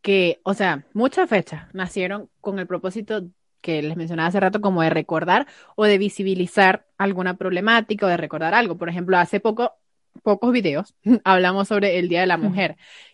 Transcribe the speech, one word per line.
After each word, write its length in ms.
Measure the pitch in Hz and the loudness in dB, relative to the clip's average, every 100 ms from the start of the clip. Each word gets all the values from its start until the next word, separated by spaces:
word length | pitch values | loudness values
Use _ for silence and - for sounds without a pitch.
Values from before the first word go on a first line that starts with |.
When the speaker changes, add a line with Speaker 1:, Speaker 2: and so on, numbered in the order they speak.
Speaker 1:
que, 400 | - 196 175 - | 0 2 2 0
o 100 | - | -4
sea, 300 | 196 190 143 - | -2 0 -2 -6
muchas 360 | 202 262 381 370 | -2 -2 0 0
fechas 380 | 208 - 156 - | 0 -2 -10 -14
nacieron 560 | 190 180 202 185 202 - _ | -10 -8 -6 -6 -6 -12 _
con 180 | - 196 | -8 -6
el 80 | 180 | -6
propósito 600 | 180 190 220 208 220 175 _ _ _ | -6 -6 -8 -6 -8 -8 _ _ _
que 200 | - 156 | -6 -4
les 140 | 151 165 | -4 -6
mencionaba 320 | 165 165 165 | -6 -2 0
hace 120 | 196 | 2
rato, 200 | 190 208 | 0 0
como 220 | 208 185 | 0 2
de 80 | 160 | 2
recordar 560 | 160 147 160 165 196 285 - - - | 0 -2 -2 2 2 2 -12 -14 0
o 80 | |
de 140 | 214 202 | 2 2
visibilizar 880 | 202 - 190 185 180 - 190 185 _ - | 0 -4 -4 -2 -2 4 4 4 _ -6
alguna 380 | 196 185 180 180 | -4 -2 -4 -4
problemática 720 | 185 180 208 233 233 208 196 | -4 -2 2 2 2 -2 0
o 20 | |
de 80 | 175 | 0
recordar 380 | - 156 160 | -4 -6 0
algo. 220 | 208 226 170 | 0 0 -4
Por 120 | 170 | -8
ejemplo, 280 | 175 175 185 | -6 0 2
hace 200 | 175 202 | 2 0
poco, 320 | 220 220 240 - _ _ _ - | -2 -2 -4 -6 _ _ _ -6
pocos 280 | - 202 240 | -2 0 2
videos, 420 | 247 190 143 196 _ | 2 0 -4 -8 _
<laughs> 200 | 202 233 | 2 2
hablamos 440 | 190 185 180 196 196 | 4 4 4 0 0
sobre 300 | 208 202 180 | 0 2 0
el 100 | 175 | 0
Día 120 | 170 | 0
de 40 | 185 | 2
la 100 | 170 | 0
Speaker 2:
Ujú. 60 | 202 | 0
Speaker 1:
Mujer, 280 | 185 196 - - - - | -2 -4 -6 -20 -20 -20